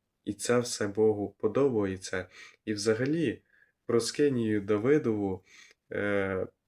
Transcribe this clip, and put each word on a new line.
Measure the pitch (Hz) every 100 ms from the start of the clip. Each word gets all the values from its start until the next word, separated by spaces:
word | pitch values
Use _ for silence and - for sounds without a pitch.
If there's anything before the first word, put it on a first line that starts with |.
| _ _ -
І |
це | 101 - 123
все | 117 - 101
Богу | 101 110 104 98 -
подобається. | 110 113 139 113 98 92 - 92 92 - - - -
І |
взагалі, | 104 107 110 135 160 139 90 _ _ _ _ -
про | 117
скинію | - - 147 127 110 107
Давидову, | 98 107 120 151 120 107 101 92 _ - - _ -
е, | 104 101 101 95 95 - _